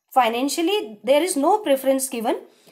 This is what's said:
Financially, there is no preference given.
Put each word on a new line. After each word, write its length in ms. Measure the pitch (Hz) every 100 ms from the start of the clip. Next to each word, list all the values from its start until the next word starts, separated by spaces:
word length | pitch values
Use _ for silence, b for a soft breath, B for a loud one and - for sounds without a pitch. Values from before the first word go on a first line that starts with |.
| _
Financially, 880 | 269 233 233 277 330 339 415 427 214
there 200 | 220 294
is 140 | 359 294
no 220 | 294 415
preference 500 | 320 269 269 269 262
given. 340 | 240 226 381 - b b